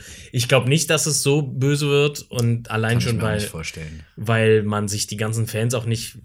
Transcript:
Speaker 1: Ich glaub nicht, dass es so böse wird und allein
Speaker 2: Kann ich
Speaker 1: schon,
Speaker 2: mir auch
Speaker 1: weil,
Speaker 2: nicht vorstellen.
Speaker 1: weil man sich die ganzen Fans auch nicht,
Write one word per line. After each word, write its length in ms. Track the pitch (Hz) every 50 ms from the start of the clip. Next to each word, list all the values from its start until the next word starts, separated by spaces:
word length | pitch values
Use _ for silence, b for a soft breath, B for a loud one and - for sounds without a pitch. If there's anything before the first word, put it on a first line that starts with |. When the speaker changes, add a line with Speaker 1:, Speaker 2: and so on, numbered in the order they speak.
| B B B B B B B
Speaker 1:
Ich 160 | 123 120 -
glaub 180 | 139 127 120
nicht, 240 | 123 143 160 - -
dass 160 | 160 151 -
es 160 | 156 139 - -
so 200 | 135 139 156 147
böse 460 | 127 123 135 135 143 147 143 151 143
wird 340 | 143 143 143 147 147 - -
und 460 | - 123 127 117 117 117 117 117 -
allein 260 | 113 110 113 110 117
Speaker 2:
Kann 40 | 120
ich 60 | -
Speaker 1:
schon, 120 | 123 113 -
Speaker 2:
mir 40 | 113
auch 40 | 107
Speaker 1:
weil, 80 | 107
Speaker 2:
nicht 100 | 104 104 98
vorstellen. 540 | - 80 80 - - 85 78 78 80 80 78 - -
Speaker 1:
weil 480 | - 107 113 113 113 110 110 110 110 101
man 240 | 104 107 104 104 101
sich 180 | 107 104 -
die 100 | - 104
ganzen 300 | 104 110 107 110 113 113
Fans 260 | 113 - 107 113 123 127
auch 120 | 117 110
nicht, 300 | 117 113 110 - - - -